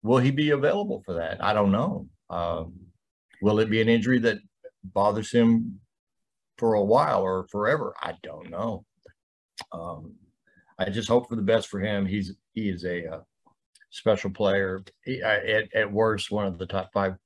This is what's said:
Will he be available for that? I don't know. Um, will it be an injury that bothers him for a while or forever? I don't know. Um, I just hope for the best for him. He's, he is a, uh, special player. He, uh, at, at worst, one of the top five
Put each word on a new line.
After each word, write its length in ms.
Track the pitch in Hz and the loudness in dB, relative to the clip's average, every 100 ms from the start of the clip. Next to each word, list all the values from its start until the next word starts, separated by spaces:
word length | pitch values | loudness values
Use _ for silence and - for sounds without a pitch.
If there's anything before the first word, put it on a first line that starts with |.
Will 160 | 107 127 | 4 4
he 120 | 127 | 4
be 200 | 139 151 | 2 2
available 520 | 139 95 90 208 117 | 2 2 0 -2 -6
for 100 | - | -6
that? 280 | 85 82 - | -6 -4 -2
I 100 | 98 | 0
don't 180 | 107 101 | 2 4
know. 360 | 98 165 - - _ _ | 4 0 -4 -10 _ _
Um, 440 | 87 85 82 82 87 98 _ _ _ _ _ | -6 -4 -4 -8 -14 -20 _ _ _ _ _
will 180 | 101 107 | 0 2
it 120 | 101 | 2
be 100 | 110 | 2
an 80 | 110 | 4
injury 300 | 117 110 123 | 4 4 2
that 180 | 113 104 _ _ - _ | 2 -2 _ _ -20 _
bothers 480 | 95 98 104 107 104 | -6 0 2 0 0
him 480 | 120 117 113 113 95 _ _ _ _ _ _ _ - | 4 6 4 0 -10 _ _ _ _ _ _ _ -2
for 160 | 117 | 0
a 100 | 107 | 2
while 380 | 101 120 151 110 | 4 4 4 0
or 260 | 95 95 92 | 0 -2 -4
forever? 460 | 104 107 151 - - | -2 0 0 -4 -8
I 160 | 82 85 | -10 -10
don't 280 | - 78 82 | -14 -16 -12
know. 340 | 82 113 98 _ _ _ _ _ _ _ - - | -6 -6 -6 _ _ _ _ _ _ _ -20 -16
Um, 420 | 87 85 80 80 - _ _ _ _ _ - | -12 -12 -12 -16 -20 _ _ _ _ _ -6
I 120 | 95 | -4
just 180 | 101 107 | -4 2
hope 200 | 120 120 | 0 2
for 80 | 113 | -4
the 60 | |
best 260 | 101 113 - | 2 2 0
for 120 | 101 | -4
him. 240 | 104 104 | -2 -2
He's, 300 | 95 104 92 98 _ | -2 -2 -4 -10 _
he 160 | - 107 | -6 -4
is 160 | 87 | -4
a, 220 | 90 87 80 | -6 -6 -8
uh, 140 | 80 - _ _ _ _ _ _ | -12 -16 _ _ _ _ _ _
special 400 | - 113 104 101 | -4 0 0 -2
player. 540 | 95 101 98 95 95 95 _ | 0 0 2 0 -4 -10 _
He, 180 | - 131 | -10 -4
uh, 60 | 110 | 0
at, 460 | 104 110 110 110 | 0 2 0 0
at 180 | 110 104 | -2 0
worst, 380 | 101 110 104 - | 2 2 0 -2
one 160 | 104 98 | -2 -2
of 120 | 85 | -4
the 80 | 92 | -6
top 260 | 98 92 | -6 -4
five 240 | - 98 92 | -2 -2 -4